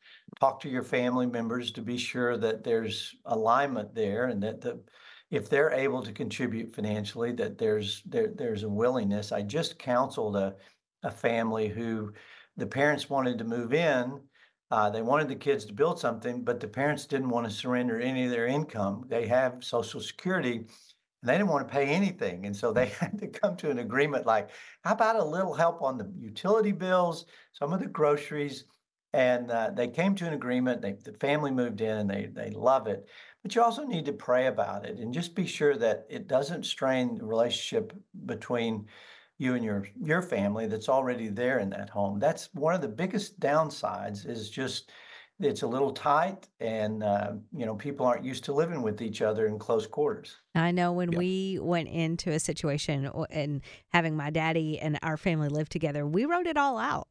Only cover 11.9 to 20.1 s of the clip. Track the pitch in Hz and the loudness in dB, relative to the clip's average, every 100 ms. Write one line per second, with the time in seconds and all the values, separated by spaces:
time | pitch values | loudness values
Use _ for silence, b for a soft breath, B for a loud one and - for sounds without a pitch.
11.9 | 110 104 104 B B B - - - 147 | -4 -6 -10 B B B -8 -4 2 2
12.9 | 143 - 139 127 117 113 117 117 147 170 | 2 0 0 0 0 -2 -4 0 2 4
13.9 | 131 123 143 - b b b - 113 104 | 2 0 -6 -14 b b b -2 2 2
14.9 | 110 113 147 143 131 139 139 107 104 160 | 2 2 2 2 -2 0 0 0 2 2
15.9 | 170 123 117 123 123 120 120 107 131 147 | 2 -2 -2 -4 -4 -2 -2 -4 0 0
16.9 | 147 - 135 127 120 117 101 123 123 123 | 0 -2 -2 0 0 0 -4 -2 0 2
17.9 | 113 127 131 123 120 117 143 156 110 98 | 0 0 0 0 2 2 0 -2 -2 -2
18.9 | 101 - 113 110 127 131 123 - 120 110 | -2 -2 -2 2 4 2 0 -4 -2 -2
19.9 | - - | -6 -10